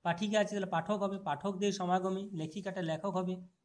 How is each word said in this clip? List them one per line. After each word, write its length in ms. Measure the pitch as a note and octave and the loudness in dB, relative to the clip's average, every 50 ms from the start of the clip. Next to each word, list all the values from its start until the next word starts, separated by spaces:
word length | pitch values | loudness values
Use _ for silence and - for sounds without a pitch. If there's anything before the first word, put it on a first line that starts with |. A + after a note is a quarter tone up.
| _ | _
পাঠিকা 320 | F3 E3 F3 G#3+ G#3 G#3+ G#3+ | 0 0 2 0 2 4 4
আছে, 140 | G#3 G#3 G#3 | 4 4 2
তাহলে 160 | G3+ F#3+ F#3+ F3+ | -2 -2 0 0
পাঠক 220 | E3 E3 - G#3+ G3+ G3+ | 0 0 0 0 0 0
হবে, 140 | G3 G3 F#3+ G3 D#3+ | -2 -2 -2 -2 -2
পাঠকদের 440 | D3 C#3+ - G3+ G3 F3+ G3+ G3+ | -4 -2 -2 -4 -2 2 2 0
সমাগমে 500 | F#3+ G3 F3+ F3+ F3+ F#3+ F#3 F#3+ F#3+ F#3+ G3+ G3+ G3+ D#3+ | 2 2 2 2 4 4 4 2 0 -2 -4 -4 -4 -4
লেখিকাটা 420 | D#3 D#3 - G#3 F3+ G3 F3+ F#3+ F3 D#3+ | -4 -4 -4 -6 -6 -4 -4 -2 -2 0
লেখক 220 | D#3+ D3+ - G3+ F3 | -2 0 -2 0 0
হবে 180 | F#3 F#3 F3+ F#3 F3+ - - _ _ | 0 0 0 -2 -4 -8 -18 _ _